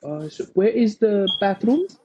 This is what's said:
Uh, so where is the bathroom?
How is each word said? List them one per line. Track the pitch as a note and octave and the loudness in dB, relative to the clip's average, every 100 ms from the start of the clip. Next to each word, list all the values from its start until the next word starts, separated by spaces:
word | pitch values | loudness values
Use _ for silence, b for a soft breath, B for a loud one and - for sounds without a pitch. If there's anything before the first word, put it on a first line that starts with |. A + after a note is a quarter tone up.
Uh, | C#3+ D3+ D#3 | -10 -10 -10
so | - - | -10 -6
where | - G3 | 0 2
is | A3+ A#3 G#3+ | 2 0 2
the | A3 G#3 G3 - | 0 2 0 0
bathroom? | G3+ G3 G#3+ C#4 F#4 - | -2 0 0 0 -2 -8